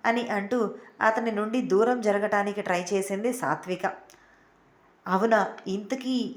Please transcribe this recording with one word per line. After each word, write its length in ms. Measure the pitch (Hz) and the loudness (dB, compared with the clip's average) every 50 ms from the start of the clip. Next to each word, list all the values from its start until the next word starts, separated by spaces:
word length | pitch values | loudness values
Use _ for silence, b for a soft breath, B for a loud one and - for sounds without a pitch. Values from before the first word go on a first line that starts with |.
| - | 0
అని 240 | - 233 240 240 233 | 2 2 2 0 -2
అంటూ 460 | 208 202 196 202 254 247 220 196 - B B B B B | -2 -2 -2 0 0 0 0 0 -2 B B B B B
అతని 300 | - 220 220 247 233 233 | 2 2 2 2 0 -2
నుండి 300 | 214 208 208 214 226 254 | 0 -2 -2 -2 -2 -2
దూరం 400 | 226 - 190 190 220 240 254 247 | 0 2 4 4 4 4 2 2
జరగటానికి 600 | 220 208 202 202 208 202 208 202 202 208 202 208 | 2 2 2 2 2 0 0 0 0 0 -2 -4
ట్రై 240 | 190 190 185 180 180 180 202 | -2 -2 0 -2 0 0 0
చేసింది 400 | 196 190 196 196 196 214 247 247 | -2 0 -2 -4 -2 -2 -2 -2
సాత్విక. 520 | 254 - 139 151 165 - 180 185 175 - 185 - - - - b b b b b b b b b b b _ _ _ _ _ _ _ - 185 | -2 -2 -2 -2 -2 -4 -6 -4 -2 -2 -4 -4 -6 -14 -20 b b b b b b b b b b b _ _ _ _ _ _ _ -4 0
"అవునా, 400 | 180 190 208 226 226 208 190 - - - - 196 | 0 2 4 4 4 4 4 2 -2 -8 -8 -6
ఇంతకీ 680 | 190 202 208 196 269 262 254 254 262 247 220 - - | -6 -6 -4 -6 -6 -6 -4 -2 -2 -2 -2 -4 -6